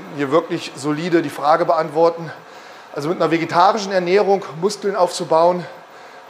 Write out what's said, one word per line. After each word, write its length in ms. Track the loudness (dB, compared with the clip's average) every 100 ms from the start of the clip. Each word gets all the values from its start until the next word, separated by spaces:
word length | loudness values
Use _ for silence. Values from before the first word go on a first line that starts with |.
| -10 -6
hier 140 | 0
wirklich 420 | 2 0 -4 -8
solide 460 | -8 -4 -2 0 0
die 100 | 0
Frage 360 | -2 2 2 2
beantworten. 640 | 0 0 2 2 0 -8 -14 -18 -20 -20 -20 -14
Also 160 | -8 -4
mit 100 | -2
einer 100 | 0
vegetarischen 640 | 0 0 2 4 2 -2
Ernährung 500 | -2 2 2 4 0 -2 -4
Muskeln 380 | -4 -4 -4 0
aufzubauen, 720 | 0 0 0 4 4 2 -4 -14 -20 -20 -20 -20 -20